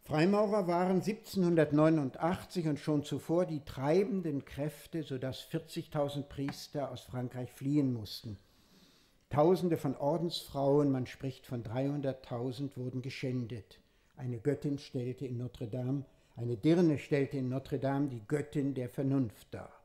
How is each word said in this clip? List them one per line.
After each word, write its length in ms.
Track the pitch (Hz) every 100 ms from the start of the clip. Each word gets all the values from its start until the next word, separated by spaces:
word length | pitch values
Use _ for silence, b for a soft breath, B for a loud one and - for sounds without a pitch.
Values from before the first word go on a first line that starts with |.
Freimaurer 640 | - 151 170 202 214 214 180
waren 340 | 175 185 190
siebzehnhundertneunundachtzig 1700 | - 214 - 196 175 170 147 147 156 160 135 - 165 185 - 185 156
und 100 | 139
schon 240 | - 151
zuvor 420 | 143 139 - 165
die 200 | 180 156
treibenden 800 | - - 135 170 202 196 165 143
Kräfte, 580 | - - 147 - - 165
sodass 380 | 151 131 131 123
vierzigtausend 880 | - 165 160 - 156 160 143 143 131
Priester 640 | - 143 143 - 151 131
aus 80 | 123
Frankreich 500 | - 127 123 127 123
fliehen 420 | - 131 147 135
mussten. 460 | 123 104 - 113 101 b b b b b b b b _
Tausende 460 | 135 156 185 175 156
von 200 | 143 127
Ordensfrauen, 960 | 143 165 170 - - 139 139 143 143
man 160 | 131 127
spricht 360 | - 135 127
von 200 | - 123
dreihunderttausend, 1120 | 110 113 139 143 139 127 - 120 127 120 139 -
wurden 260 | 127 127
geschändet. 760 | 127 - 135 127 113 117 - - b b b -
Eine 220 | 127 120
Göttin 400 | 143 139 151 143
stellte 480 | - 139 123 123 131
in 120 | 123
Notre 280 | 123 - 120
Dame, 380 | 127 127 139 131 b b -
eine 200 | 120 117
Dirne 420 | 151 170 175 139
stellte 400 | - 143 135 143
in 100 | 127
Notre 320 | 131 - 147
Dame 260 | 156 139 143
die 140 | 120 107
Göttin 460 | 151 147 156 139
der 140 | 127 123
Vernunft 600 | - 135 139 123 - -
dar. 220 | 101 - -